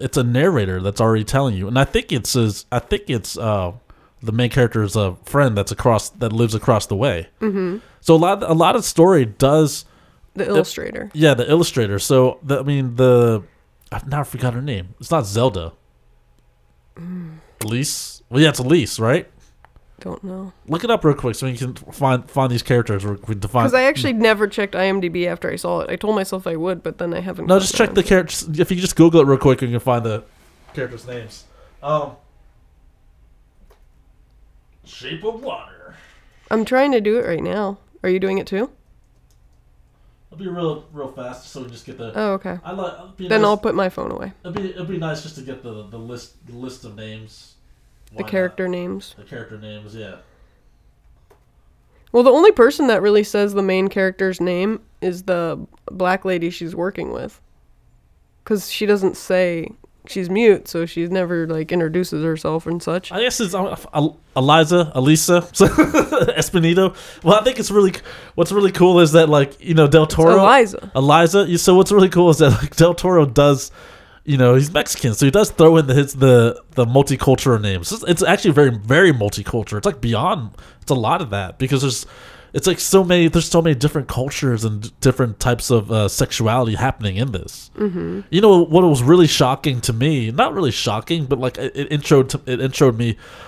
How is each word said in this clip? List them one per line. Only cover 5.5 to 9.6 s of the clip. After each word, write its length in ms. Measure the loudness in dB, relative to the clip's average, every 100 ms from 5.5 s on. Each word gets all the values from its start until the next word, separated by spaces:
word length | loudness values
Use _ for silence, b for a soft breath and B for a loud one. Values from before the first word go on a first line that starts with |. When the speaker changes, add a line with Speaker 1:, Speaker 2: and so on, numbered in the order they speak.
| 0
Speaker 1:
that's 160 | -4
across, 380 | -2 0 0 -2
that 240 | -6 -4
lives 220 | 0 0 0
across 320 | 0 0 0
the 80 | -4
way. 320 | -2 -4 -8 -6
Speaker 2:
Mm-hmm. 360 | -4 -2 -4 -6 B B
Speaker 1:
So 140 | 2 4
a 20 |
lot, 240 | 4 0
a 120 | 0
lot 220 | 2 4 2
of 80 |
story 420 | -2 4 6 6 2
does 600 | 0 2 4